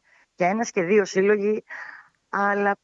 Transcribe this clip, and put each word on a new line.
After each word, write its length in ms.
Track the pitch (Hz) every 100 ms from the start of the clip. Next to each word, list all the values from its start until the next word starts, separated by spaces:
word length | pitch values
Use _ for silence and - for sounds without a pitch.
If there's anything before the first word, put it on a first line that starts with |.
| _ _ _ -
Και 80 |
ένας 280 | 180 220 233
και 120 | 202
δύο 220 | 170 214 185
σύλλογοι, 580 | 196 202 214 202 214 - - - - - _ _
αλλά 480 | 190 202 202 202 202